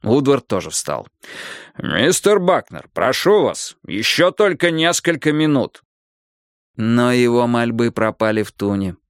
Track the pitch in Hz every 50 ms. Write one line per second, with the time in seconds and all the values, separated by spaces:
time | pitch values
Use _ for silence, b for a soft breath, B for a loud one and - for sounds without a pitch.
0 | - 107 117 143 139 135 143 131 - _ 107 92 82 80 - - - - 73 58
1 | 50 - _ _ B B B B B B B B B B B - - 71 78 87
2 | 117 160 185 - - 202 214 202 175 180 180 123 - _ - 73 - - _ -
3 | 95 123 131 - - 180 208 208 156 98 69 - - - - _ _ - 78 101
4 | 113 - - - 170 185 190 - 214 202 180 - - 175 165 160 160 170 170 -
5 | - 175 170 151 - 156 151 151 156 151 147 135 104 - _ - _ _ _ _
6 | _ _ _ _ _ _ _ _ _ _ _ _ _ _ _ - 110 113 117 120
7 | 123 123 123 123 123 120 120 123 120 120 120 117 117 117 113 113 117 117 - -
8 | 110 110 - _ 110 110 110 110 104 - _ - 101 101 101 98 98 92 85 _
9 | _